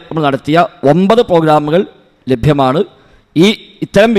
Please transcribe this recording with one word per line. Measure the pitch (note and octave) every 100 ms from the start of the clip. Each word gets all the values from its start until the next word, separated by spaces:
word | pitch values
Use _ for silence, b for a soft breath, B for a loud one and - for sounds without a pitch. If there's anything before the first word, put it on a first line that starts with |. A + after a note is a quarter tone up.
| -
നമ്മൾ | D#3 D3
നടത്തിയ | C3+ - D#3+ - - C3
ഒമ്പത് | D#3 G3 A3+ A#3
പ്രോഗ്രാമുകൾ | E3+ D#3+ D3+ D3 E3 - - _ _ -
ലഭ്യമാണ്. | B2+ B2+ C#3+ C3 C#3 - _ b b b C#3+
ഈ | F#3+ A3 - _ D3
ഇത്തരം | G3 A3